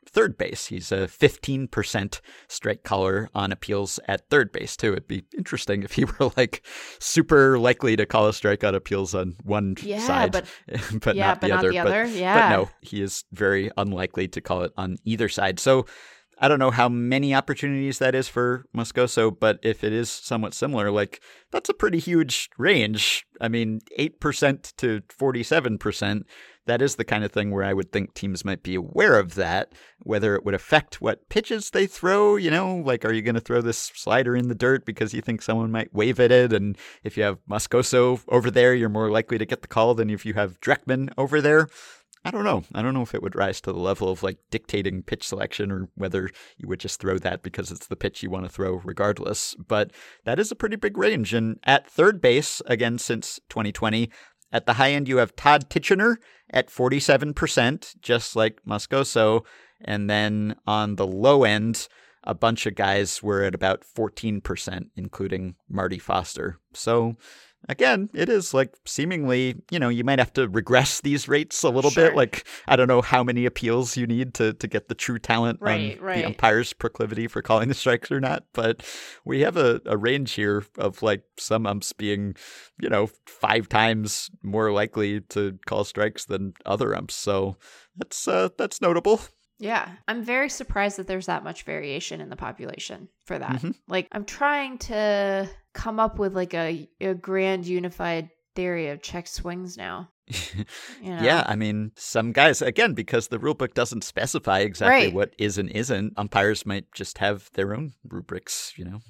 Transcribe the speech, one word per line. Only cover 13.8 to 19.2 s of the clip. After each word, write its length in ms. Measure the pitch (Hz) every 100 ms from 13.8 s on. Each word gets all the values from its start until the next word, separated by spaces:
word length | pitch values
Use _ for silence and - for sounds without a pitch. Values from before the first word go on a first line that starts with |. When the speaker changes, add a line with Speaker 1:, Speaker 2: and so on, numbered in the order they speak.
| 101 92 92 - 92
Speaker 1:
to 120 | -
call 220 | - 90
it 100 | 90 -
on 180 | 92 90
either 240 | 107 113 107
side. 320 | - 98 92
So 240 | 135 131 117 - - - _ -
I 100 | 139
don't 100 | 147
know 120 | 131
how 180 | 123 123
many 460 | 120 120 135 139
opportunities 640 | 135 - 139 143 139 139 -
that 160 | 131
is 140 | 131 131
for 360 | 120 123 127 -
Moscoso, 640 | 117 110 - 123 -